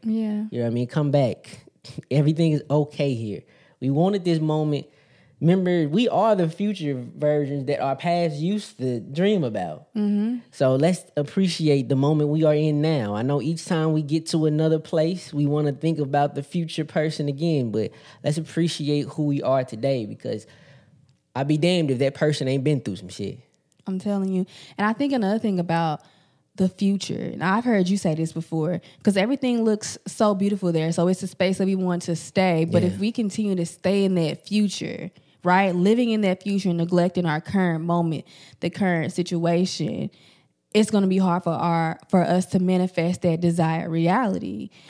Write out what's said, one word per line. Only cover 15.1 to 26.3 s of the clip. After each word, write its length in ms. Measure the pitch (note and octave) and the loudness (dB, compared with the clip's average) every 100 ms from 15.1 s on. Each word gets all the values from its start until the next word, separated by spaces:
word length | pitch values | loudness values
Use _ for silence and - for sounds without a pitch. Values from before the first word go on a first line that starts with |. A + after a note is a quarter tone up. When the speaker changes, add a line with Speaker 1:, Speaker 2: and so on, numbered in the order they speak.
| F#3 - | -2 -6
Speaker 2:
we 100 | D3 | -2
wanna 280 | C#3+ D3 D3+ | 0 2 0
think 260 | C3+ D#3+ D3+ | -2 -2 -2
about 360 | C#3 C#3+ D3 | 0 0 0
the 80 | C#3+ | -2
future 440 | C#3+ F3 D#3+ - D#3 | -6 -4 -4 -6 -4
person 420 | E3+ D#3 D#3 D3 | -2 -2 -2 -4
again, 420 | C#3 E3 D3+ A#2 | -2 0 0 0
but 200 | G#2+ G#2 - - - | -2 -4 -6 -20 -8
let's 140 | D3 D#3 | -4 -4
appreciate 640 | D#3+ - E3 - D3 D3 B2+ | -4 -2 -2 -2 -2 -2 -2
who 160 | - | -4
we 180 | D3 C#3+ | -2 0
are 200 | A2 C3+ | 0 0
today 440 | B2+ A2 C3+ C3 G#2+ | -2 -4 -2 -2 -4
because 400 | G#2+ A2+ A2 - - - - _ _ _ _ _ | -8 -8 -8 -10 -20 -20 -20 _ _ _ _ _
I'd 140 | B2+ C#3 | -4 0
be 100 | D3+ | 2
damned 320 | E3+ F3+ D3+ | 2 2 0
if 80 | B2 | 0
that 160 | C3+ | 0
person 340 | - D#3 D3 C3 | 0 0 0 0
ain't 160 | C#3 | 0
been 160 | C3+ C#3+ | 0 0
through 160 | A2+ F#2 | -2 -8
some 140 | F#2 | -10
shit. 280 | - G2 - - _ _ _ - | -10 -10 -10 -18 _ _ _ -10
Speaker 1:
I'm 120 | F#3+ | -6
telling 340 | G#3 G3+ F#3+ | -2 -2 0
you. 140 | F#3 F#3 - - - | -2 -4 -8 -14 -2
And 80 | G#3 | 0
I 80 | |
think 180 | A3 C#4 | 0 0
another 260 | C4+ G3 A3 | 0 0 0
thing 220 | A3+ F#3 | 0 -2
about 400 | F3 C#3 E3 D3 - _ _ | 0 0 0 -4 -10 _ _